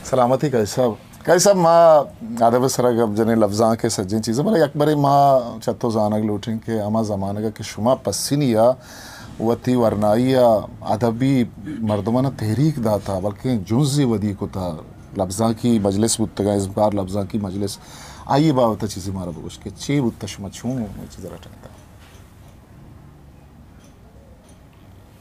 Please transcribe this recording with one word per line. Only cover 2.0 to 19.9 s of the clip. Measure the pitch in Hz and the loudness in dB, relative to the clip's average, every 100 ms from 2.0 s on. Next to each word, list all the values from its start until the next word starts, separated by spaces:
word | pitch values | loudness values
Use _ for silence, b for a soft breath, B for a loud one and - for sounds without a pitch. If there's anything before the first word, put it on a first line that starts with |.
| 135 - 113 117 | 4 -6 -10 0
आदब | 117 123 127 | 2 4 2
सरा | - 123 | 2 2
गब | 117 113 | 2 2
जने | 104 113 | 2 2
लफ्ज़ां | 113 104 104 113 113 | 4 2 4 2 2
के | 117 | 0
सज्जन | 110 95 110 | -2 -2 -2
चीज़ें, | 110 117 | -2 -2
मतलब | 175 202 143 | 0 2 2
एक | 147 | 2
बारी | 147 | 0
माँ | 151 139 143 139 131 117 110 | 2 4 4 4 4 0 -6
चत्तो | 120 107 123 | -6 -4 -2
जानक | 110 104 107 | 0 0 0
लूटें | 107 104 107 110 | 0 -2 -4 -8
के | - 113 | -4 -4
अमा | 104 110 | -2 -2
ज़माने | 107 98 98 101 | -2 -4 -4 -4
का | 110 | -6
कि | 107 | -8
शुमा | 107 - 110 | -12 -4 0
पसीनिया | - - 98 - 143 139 110 117 131 B B B B B B | 0 -2 -6 -4 -2 2 4 4 2 B B B B B B
वती | 110 117 - | -2 -2 0
वरनाइया | 127 110 104 107 110 127 131 123 107 - - | 2 2 2 2 2 2 4 4 4 0 -8
अदबी | - 101 117 113 135 135 113 - - 147 | -4 0 0 0 0 2 0 -6 -12 -6
मर्दमाना | 110 104 98 123 131 | -2 -2 0 0 -2
तहरीक | - 107 107 156 135 | -4 -4 0 0 0
दा | 113 101 | -2 -2
था, | 101 95 | -2 -4
बल्कि | 101 104 131 120 | -4 -6 -4 -4
जुन्ज़ी | 87 117 147 143 | -2 0 0 2
वदी | 131 107 104 | 0 0 -2
को | 98 98 | -4 -8
था। | 98 90 78 - - - 98 | -6 -8 -8 -14 -20 -10 -6
लफ्ज़ां | 92 98 113 | -4 0 0
की | 110 120 117 | 0 0 2
मजलिस | 101 98 110 - | 2 2 0 0
बुत्तगा, | 107 - 101 | -2 -2 0
इस | 101 95 | 0 -2
बार | 98 107 | 0 0
लफ्ज़ां | 101 92 101 95 | 0 -4 -6 -4
की | 113 | -4
मजलिस। | 101 98 101 - B B B B B | -6 -4 -6 -8 B B B B B
आइए | 139 156 | 2 2
बावता | 127 117 104 107 | 4 2 2 -4
चीज़ें | 101 95 | -8 -8
मारा | 95 90 | -8 -8
बगुश | 80 87 - | -10 -14 -14
के, | 104 | -16
चे | 98 - | -10 -4